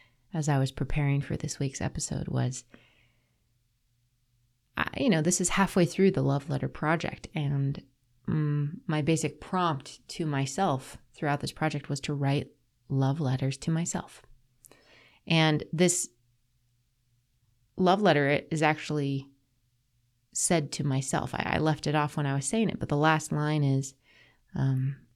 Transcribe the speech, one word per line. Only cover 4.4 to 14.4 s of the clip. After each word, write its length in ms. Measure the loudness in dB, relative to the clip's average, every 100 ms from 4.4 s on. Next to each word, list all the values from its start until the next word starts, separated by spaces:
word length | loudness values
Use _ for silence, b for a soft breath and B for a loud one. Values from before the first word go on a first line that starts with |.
| _ _ _ -6
I, 100 | -4 0
you 140 | 2
know, 100 | 2
this 180 | 2 0
is 120 | 0
halfway 340 | 2 2 4
through 280 | 2 4 4
the 100 | 4
love 260 | 2 0 -2
letter 200 | -4 -4
project, 580 | -4 -2 -2 -2 -8 -8
and, 480 | -4 -2 0 -2 -4 -10 _ _ _ -4
mm, 440 | -2 0 -2 -4 -6 -4
my 160 | -2
basic 360 | 2 0 0 -6
prompt 640 | -6 -2 0 -2 -8 -18 -14
to 160 | -6
myself 720 | -2 -2 -2 0 0 0 -4 -16 -20
throughout 280 | -6 -2 -2
this 120 | -4
project 380 | -4 -2 -2 -4
was 100 | -6
to 140 | -4
write 340 | -2 0 0 -2 _ _ _ -4
love 320 | 0 0 0
letters 380 | 0 0 -2 -2
to 120 | -2
myself. 520 | -2 -2 -6 -8 -16 -20 -20